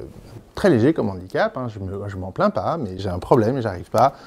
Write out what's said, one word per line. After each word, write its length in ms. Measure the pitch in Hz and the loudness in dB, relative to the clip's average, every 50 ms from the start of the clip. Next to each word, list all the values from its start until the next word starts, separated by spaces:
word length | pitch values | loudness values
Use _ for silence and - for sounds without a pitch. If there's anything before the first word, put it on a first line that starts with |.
| - - - - - - - - - - - | -12 -14 -16 -18 -20 -20 -20 -20 -20 -16 -4
très 140 | - - 190 | 2 4 4
léger 240 | 143 110 113 147 | 6 6 4 4
comme 160 | 160 - 120 101 | 2 2 -2 -4
handicap, 480 | 95 90 92 92 - 151 202 220 - | -4 -8 -10 -6 -4 -2 -2 -2 -4
hein, 120 | 131 127 117 | -6 -8 -8
je 100 | 104 104 | -8 -8
me, 280 | 95 92 98 98 101 | -8 -8 -8 -8 -8
je 100 | 101 98 92 | -8 -8 -8
m'en 120 | 92 95 | -10 -8
plains 200 | - - 185 208 | -2 0 0 0
pas, 260 | - 98 92 123 160 | 0 0 -2 -2 -2
mais 220 | 170 123 92 92 92 | -4 -4 -6 -6 -6
j'ai 100 | 98 95 | -6 -4
un 100 | 87 92 | -6 -2
problème, 440 | - - 151 123 104 113 139 135 | 2 4 4 6 4 2 2 0
j'arrive 260 | 110 107 90 90 113 - | -2 -4 -4 -6 -8 -2
pas 240 | - 110 123 143 - - - | 2 4 4 4 2 -2 -20